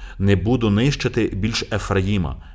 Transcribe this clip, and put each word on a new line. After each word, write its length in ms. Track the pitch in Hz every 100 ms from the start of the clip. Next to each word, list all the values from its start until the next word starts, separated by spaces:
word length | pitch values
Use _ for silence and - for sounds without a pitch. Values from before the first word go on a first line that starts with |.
| - -
не 180 | 98 98
буду 340 | 98 127 113
нищити 600 | 101 135 143 120 120 107
більш 300 | 95 107 110 -
Ефраїма, 640 | 104 - 98 92 104 76 - -